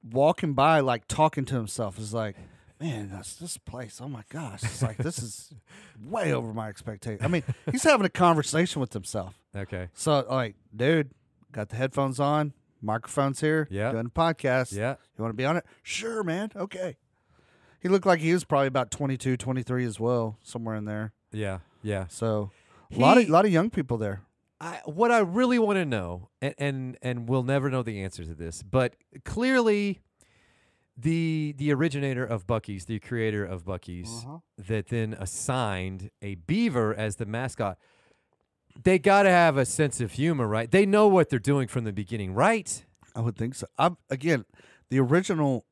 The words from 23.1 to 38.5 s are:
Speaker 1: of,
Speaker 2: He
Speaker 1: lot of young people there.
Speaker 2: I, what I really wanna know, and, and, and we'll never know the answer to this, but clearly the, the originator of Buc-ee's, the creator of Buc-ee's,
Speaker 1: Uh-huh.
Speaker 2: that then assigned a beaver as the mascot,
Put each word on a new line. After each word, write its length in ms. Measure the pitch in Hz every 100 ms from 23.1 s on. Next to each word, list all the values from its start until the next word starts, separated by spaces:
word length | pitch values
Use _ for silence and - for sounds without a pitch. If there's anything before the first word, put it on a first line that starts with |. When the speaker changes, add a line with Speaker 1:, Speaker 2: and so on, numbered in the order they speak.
| 240
Speaker 1:
of, 80 |
Speaker 2:
He 60 | 202
Speaker 1:
lot 140 | 160 208
of 60 |
young 180 | 165 214
people 260 | - 135 117
there. 240 | 104 98 _ _ _ _
Speaker 2:
I, 200 | 170 170 -
what 240 | 156 233
I 80 | 233
really 380 | 185 196 254 247
wanna 260 | 214 196 160
know, 420 | 113 87 87 98 _
and, 120 | 139 -
and, 400 | 143 135 127 123
and 260 | 127 120 117
we'll 140 | 131
never 260 | 127 139 135
know 120 | 127
the 200 | 113 101
answer 220 | 95 -
to 100 | 82
this, 280 | 80 82 80
but 340 | 101 127 123 _ _ -
clearly 760 | - 208 254 262 226 208 202 185 _ _ _ _ _ _ _ _ _ -
the, 580 | 135 165 165 160 151 143
the 140 | 147
originator 520 | 139 165 143 139 123
of 220 | 120 113 92
Buc-ee's, 400 | 113 - 98 87
the 120 | 110
creator 440 | - 120 110 104
of 200 | 95 92
Buc-ee's, 600 | 87 92 - 87 110 113
Speaker 1:
Uh-huh. 140 | 117 160 _ - 95
Speaker 2:
that 200 | 110 98
then 260 | 120 110 107
assigned 920 | 95 - - 127 113 92 95 95 98 _
a 140 | 101 92
beaver 580 | 82 190 233 123 110
as 220 | 104 110 98
the 100 | 104
mascot, 520 | 113 127 - 104 90 _ _ _ _ _ _ _